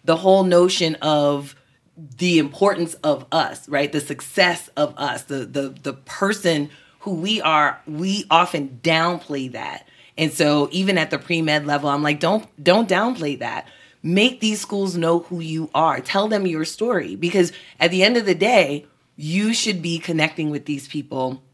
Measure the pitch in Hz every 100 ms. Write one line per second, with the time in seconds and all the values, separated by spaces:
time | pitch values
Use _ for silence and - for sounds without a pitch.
0 | - 165 190 190 185 175 180 185 165 156
1 | 156 151 143 143 139 - _ _ _ -
2 | 151 123 180 165 143 - 196 196 165 -
3 | 156 135 - 160 - - - 139 143 151
4 | 139 135 - - 180 - - - 147 -
5 | 139 120 - 139 117 139 139 131 143 135
6 | - - 196 208 175 156 147 - _ _
7 | 202 170 190 220 156 156 143 - - 151
8 | 190 202 - 160 180 160 139 123 165 160
9 | 165 170 - 139 131 120 - - - -
10 | - - 160 - 151 147 143 180 190 185
11 | 156 147 - 165 160 151 147 143 147 143
12 | 151 147 170 214 - - 147 196 220 240
13 | 233 247 151 127 120 110 - - - _
14 | 156 185 240 247 220 208 - 202 196 175
15 | 165 170 170 175 160 160 160 143 160 131
16 | - 196 214 214 190 156 151 - 233 202
17 | 101 190 170 196 175 - - - 170 185
18 | 202 240 202 165 202 233 147 147 - _
19 | _ - 151 180 214 226 220 185 165 165
20 | 170 160 156 160 151 147 143 143 - 151
21 | - 135 131 131 _